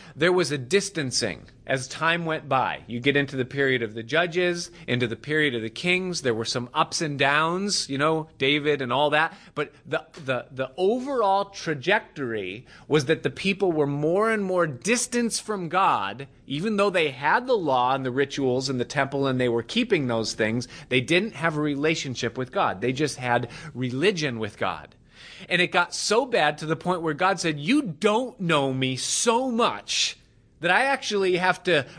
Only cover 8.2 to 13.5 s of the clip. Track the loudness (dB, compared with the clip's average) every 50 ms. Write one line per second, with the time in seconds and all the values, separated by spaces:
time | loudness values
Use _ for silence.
8.2 | -4 -6 -6 -2 0 2 2 2 2 0 0 0 0 -2 0 2 2 2 4 2
9.2 | 2 2 -2 -8 -20 -14 -8 -8 -8 -8 -8 -18 -12 -6 -6 -6 -6 -8 -18 -10
10.2 | -4 -4 -4 -4 -4 -8 -8 -6 -6 -6 -4 0 2 2 2 2 -2 -4 -2 0
11.2 | 2 2 2 2 0 -2 -8 -10 -6 -6 -6 -2 0 2 2 2 0 -4 -10 -8
12.2 | -6 -6 -4 -4 -6 -6 -8 -12 -14 -18 -20 -14 -4 2 2 2 4 4 0 0
13.2 | 0 -4 -4 -2 -2 -2